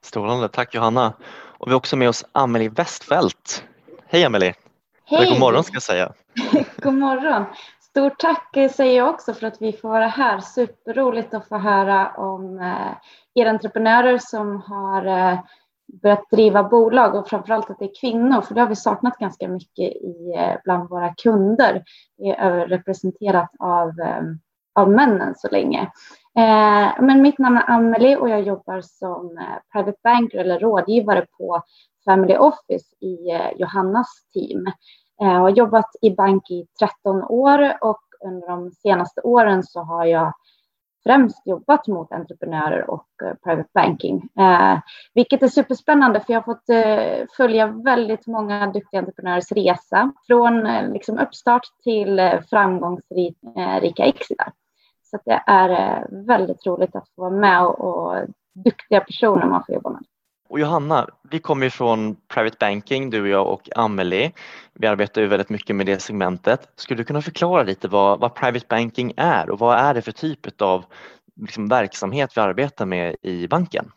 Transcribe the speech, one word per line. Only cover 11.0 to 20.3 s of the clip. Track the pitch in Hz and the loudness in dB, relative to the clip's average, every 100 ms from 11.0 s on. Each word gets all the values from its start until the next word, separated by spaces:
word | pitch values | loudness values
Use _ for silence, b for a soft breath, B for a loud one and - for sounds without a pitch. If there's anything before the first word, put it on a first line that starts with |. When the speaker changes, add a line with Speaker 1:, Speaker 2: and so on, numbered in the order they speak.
| 262 226 220 | -2 -2 -6
Speaker 2:
att | 220 - | -10 -8
få | 208 | -4
höra | 202 196 196 196 190 - | 0 2 2 0 0 -4
om, | 190 190 190 190 | -8 -8 -12 -10
eh, | 180 185 - - _ _ _ - | -8 -6 -8 -12 _ _ _ 0
era | 220 | 2
entreprenörer | 220 214 214 220 233 247 247 | 0 -4 -2 4 4 4 0
som | - 220 208 202 | -2 -8 -8 -10
har, | 190 202 196 196 190 | -12 -10 -6 -4 -2
eh, | 185 185 180 b b b _ _ 185 | 0 0 -2 b b b _ _ -2
börjat | 208 202 - | 2 2 2
driva | 220 214 202 | 4 6 4
bolag, | 196 233 226 240 226 | 4 4 6 4 4
och | 202 196 | 2 -4
framförallt | 208 180 220 202 | -8 -2 -4 -4
att | 202 | -10
det | |
är | 196 - | -12 -8
kvinnor, | 254 226 240 247 | -4 0 2 0
för | 196 | 0
det | 220 | 0
har | 240 | 0
vi | 208 | 0
saknat | - 202 247 - | -4 -2 -4 -4
ganska | 190 - 185 | -10 -8 -10
mycket | 185 180 - 185 | -10 -12 -8 -8
i, | - 185 170 175 | -8 -14 -14 -10